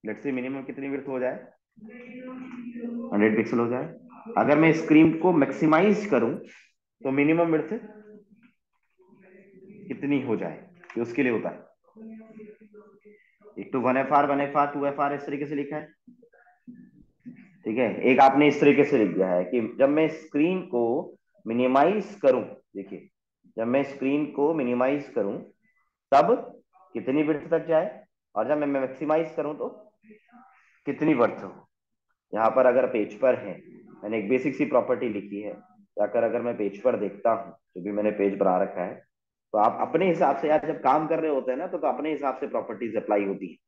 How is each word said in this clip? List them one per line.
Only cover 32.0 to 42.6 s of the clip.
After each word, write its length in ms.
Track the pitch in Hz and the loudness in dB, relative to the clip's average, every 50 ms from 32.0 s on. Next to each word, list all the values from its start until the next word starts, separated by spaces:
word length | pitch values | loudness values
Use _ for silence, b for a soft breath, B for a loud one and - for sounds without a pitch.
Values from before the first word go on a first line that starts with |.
| _ _ _ _ _ _ | _ _ _ _ _ _
यहाँ 180 | - 104 110 113 | -2 0 2 2
पर 160 | - 131 127 | 4 4 4
अगर 200 | 127 123 131 123 | 4 4 4 0
page 320 | - - 110 104 - - - | 0 0 -2 -4 -4 -4 0
पर 140 | 131 127 123 | 2 2 2
है, 240 | 110 - 101 87 - - - - - - - - - | 2 -2 -12 -14 -14 -16 -20 -20 -20 -20 -20 -20 -14
मैंने 160 | - 104 113 110 | -8 -4 -4 -4
एक 100 | 98 101 | 0 0
basic 260 | 127 127 131 151 127 | 0 0 0 -2 -2
सी 100 | - 147 | -2 -4
property 420 | 113 - 123 117 - 123 110 131 120 | 2 2 0 2 2 -2 -2 -2 -4
लिखी 300 | 107 101 92 101 101 101 | -6 -6 -8 -8 -10 -10
है, 100 | 107 101 - - - _ _ _ _ _ _ | -10 -10 -12 -14 -20 _ _ _ _ _ _
जाकर 260 | - 104 101 - 120 | -4 -4 0 0 0
अगर 200 | 117 110 110 120 | 0 0 -2 -2
मैं 140 | 113 120 117 | -4 -4 -4
page 260 | 101 107 98 98 - | -2 -4 -4 -4 0
पर 140 | - 127 113 101 | 0 0 0 0
देखता 320 | 104 95 - - - 117 | -4 -6 -6 -2 0 0
हूँ, 220 | 110 - - - - _ _ _ _ | 0 0 -4 -12 -16 _ _ _ _
जो 60 | 92 | -10
भी 100 | 87 101 | -8 -6
मैंने 180 | 98 104 104 107 | -4 0 0 0
page 240 | 104 - 101 98 98 98 | 0 2 0 0 0 2
बना 180 | 98 95 90 | 0 2 2
रखा 260 | 92 98 98 - 95 | 2 0 -2 -4 -6
है, 120 | 90 92 - - _ _ _ _ _ _ _ _ _ _ - | -8 -8 -8 -14 _ _ _ _ _ _ _ _ _ _ 0
तो 40 | 107 | 2
आप 200 | 107 117 117 - | 2 2 2 0
अपने 260 | 117 123 - 165 190 190 | -6 -2 0 0 2 2
हिसाब 280 | 165 160 175 139 139 | 2 2 2 2 2
से, 120 | - - 151 | 0 0 0
यार, 180 | 151 151 - | 0 0 0
जब 140 | 156 156 - | -2 -8 -2
काम 240 | - 131 139 156 160 151 | 0 2 2 2 2 0
कर 120 | 165 156 | -2 -2
रहे 100 | 156 156 | 0 0
होते 200 | 147 131 123 127 | -2 -2 -2 -4
हैं 60 | 127 135 | -4 -4
ना, 80 | 175 | -6
तो, 120 | 185 185 165 | -6 -6 -4
तो 80 | 156 | -2
अपने 240 | 143 127 135 143 156 | -2 -2 -2 -4 -6
हिसाब 260 | 156 139 143 135 127 | -4 -4 -4 -4 -4
से 100 | - 147 | -4 -8
properties 500 | 110 - 113 | -6 -6 -6